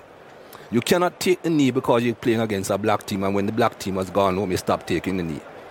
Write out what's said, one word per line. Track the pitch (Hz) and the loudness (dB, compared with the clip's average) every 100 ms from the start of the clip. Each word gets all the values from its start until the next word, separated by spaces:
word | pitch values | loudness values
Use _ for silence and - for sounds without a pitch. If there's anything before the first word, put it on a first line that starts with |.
| - - - - - - - | -10 -20 -20 -20 -20 -18 -4
You | 113 | 0
cannot | - 180 180 - | 2 4 2 0
take | 190 180 | 0 0
the | 165 | 2
knee | 156 131 | 2 2
because | 123 - 120 | 2 2 2
you're | 120 113 | 2 0
playing | 127 113 | 0 2
against | 113 98 95 | 0 -2 -2
a | 98 | -2
black | 107 101 - | 0 -2 -2
team, | 98 | -2
and | 98 101 | 0 0
when | 101 | 0
the | |
black | 110 113 - | 0 0 -2
team | 98 95 | -6 -4
has | 92 | -2
gone | 98 98 92 | 2 2 2
home, | 98 | -2
you | 85 | -2
stop | - 87 - | 0 -2 0
taking | 82 95 92 | -2 -2 -4
the | |
knee. | 82 73 - - - | -4 -8 -12 -18 -20